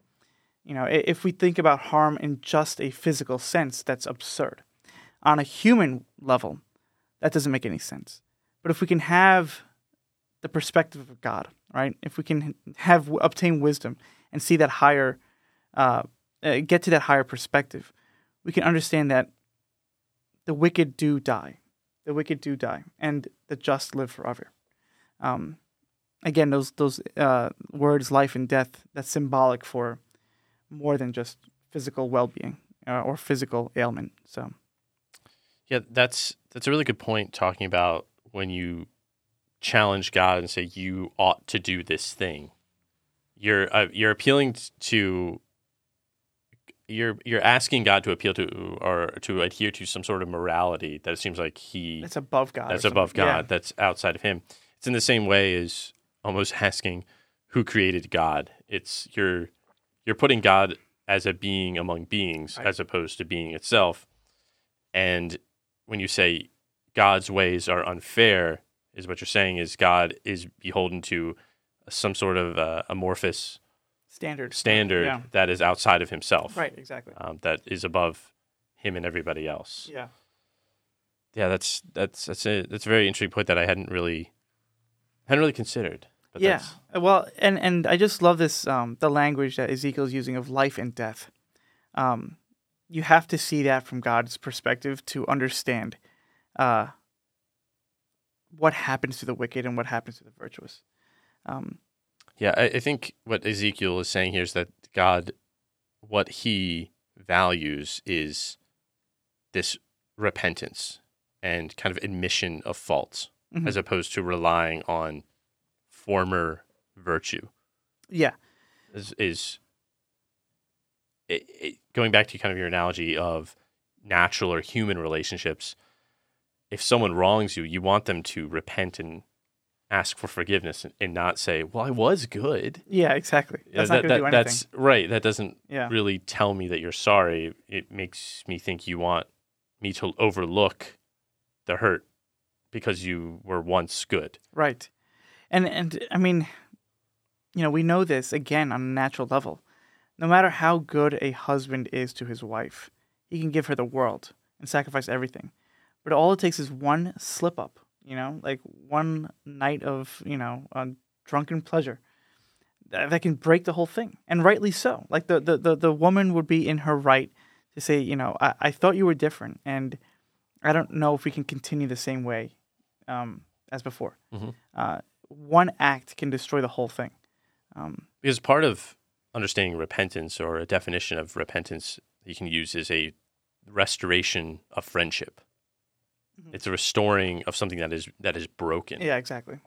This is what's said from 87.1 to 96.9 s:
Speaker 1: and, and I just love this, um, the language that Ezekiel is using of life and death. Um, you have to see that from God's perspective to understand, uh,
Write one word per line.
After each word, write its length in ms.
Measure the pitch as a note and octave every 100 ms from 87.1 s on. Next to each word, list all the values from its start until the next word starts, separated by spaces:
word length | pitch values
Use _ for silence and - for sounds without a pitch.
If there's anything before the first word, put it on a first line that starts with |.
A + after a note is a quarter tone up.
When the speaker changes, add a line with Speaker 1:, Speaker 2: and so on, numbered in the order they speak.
| G3 - -
Speaker 1:
and, 220 | G3+ G3
and 260 | F3+ F3 D#3+
I 100 | F3
just 260 | G#3 -
love 160 | F3 E3+
this, 260 | D#3+ - -
um, 320 | C3 A#2+ A#2+
the 120 | D#3
language 460 | D3 C#3+ C#3 C3+ C3
that 120 | A#2+
Ezekiel 360 | C3 C#3+ C3+ C3+
is 80 | C3
using 200 | B2+ B2+
of 140 | C3
life 300 | C3+ C#3 -
and 160 | A#2+ A#2+
death. 340 | A2+ A2 - _ _ _ _ _ _
Um, 440 | - C3 A#2+ - - _ _ _ _ _
you 140 | F3+
have 240 | E3+ E3 E3
to 100 | D#3+
see 240 | - D3+
that 220 | C#3 C3 B2+
from 140 | B2+
God's 360 | A#2+ A#2 A#2+ -
perspective 680 | - - - B2 C#3 C3+ -
to 200 | C#3 -
understand, 720 | C#3 B2+ - - A#2+ A2 - _ _ _ _ _ -
uh, 300 | C3 A2+ B2